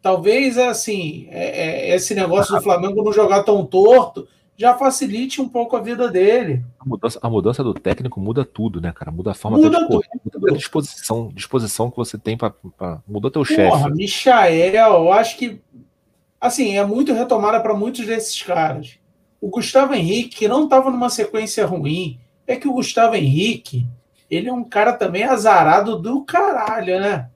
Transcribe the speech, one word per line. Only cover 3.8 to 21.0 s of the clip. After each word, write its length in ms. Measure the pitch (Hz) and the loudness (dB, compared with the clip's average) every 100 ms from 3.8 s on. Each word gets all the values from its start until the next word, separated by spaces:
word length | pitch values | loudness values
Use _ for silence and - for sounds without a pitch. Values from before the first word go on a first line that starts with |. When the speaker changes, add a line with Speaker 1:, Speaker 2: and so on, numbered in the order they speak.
| 208 254 - - - _ _ _ | 8 8 6 -8 -18 _ _ _
Speaker 1:
já 160 | 233 247 | 2 4
facilite 640 | 269 262 254 214 262 - | 2 0 -4 -4 -6 -6
um 60 | 262 | -4
pouco 300 | 240 233 240 | -4 -2 -4
a 20 | |
vida 280 | 202 233 240 | -4 -4 0
dele. 560 | 180 196 240 190 127 123 _ | 4 4 4 0 -4 -6 _
Speaker 2:
A 80 | |
mudança, 320 | 135 110 120 - | -8 -4 -4 -4
a 80 | 117 | -2
mudança 340 | 110 95 123 | 0 0 0
do 100 | 127 | -4
técnico 460 | 95 - - 127 101 | -4 -4 -4 -6 -6
muda 240 | 98 127 | -4 -4
tudo, 380 | 131 - 110 90 | -4 -4 -6 -4
né, 100 | 85 | -8
cara? 180 | - - | -8 -12
Muda 220 | 82 101 | -8 -6
a 20 | |
forma 220 | - - 233 | -6 0 4
Speaker 1:
Muda 200 | 311 339 | 4 4
Speaker 2:
até 20 | |
de 80 | 339 | 2
correr, 200 | 214 - | 0 -2
Speaker 1:
tudo. 100 | - | -12
Speaker 2:
muda 120 | - - 370 | -12 -2 -2
até 60 | |
a 40 | 143 | -2
disposição, 760 | - 160 143 - - 113 113 | -4 -6 -6 -14 -6 -6 -6
disposição 560 | 92 - 131 110 - 120 | -14 -6 -4 -4 -4 -6
que 60 | |
você 220 | 123 113 104 | -4 -8 -6
tem 180 | - 113 | -6 -4
pra, 120 | 113 _ 92 _ | -6 _ -20 _
pra, 240 | 90 80 - | -12 -12 -10
mudou 240 | 104 120 | -6 -4
teu 120 | 117 | -2
Speaker 1:
Porra, 380 | - 311 98 - | 0 2 4 2
Speaker 2:
chefe. 100 | 143 | 0
Speaker 1:
Michael, 1000 | 151 196 - 269 240 180 165 180 214 226 | -2 -4 0 4 6 4 4 2 4 6
eu 180 | 175 165 | 6 4
acho 240 | 202 226 - | 4 2 -4
que, 240 | 240 196 _ 127 _ _ _ _ _ _ | -10 -10 _ -20 _ _ _ _ _ _
assim, 360 | 247 247 220 196 | -4 0 -2 0
é 80 | |
muito 280 | 202 226 285 | 0 0 0
retomada 480 | 233 - 226 208 226 | -2 0 0 2 0
pra 120 | 208 | 0
muitos 320 | 202 226 247 | -2 -4 -6
desses 360 | 214 226 214 - | -6 -6 -6 -10
caras. 560 | 185 175 156 139 151 _ _ _ _ _ | -4 -2 -2 -4 -14 _ _ _ _ _
O 80 | 196 | -8
Gustavo 440 | 214 - 262 269 | -6 2 2 2
Henrique, 420 | 262 170 220 233 | 0 0 -2 -4
que 120 | - 214 | -4 -2
não 180 | 262 302 | 0 4
tava 220 | 269 262 | 4 2
numa 180 | 247 | -2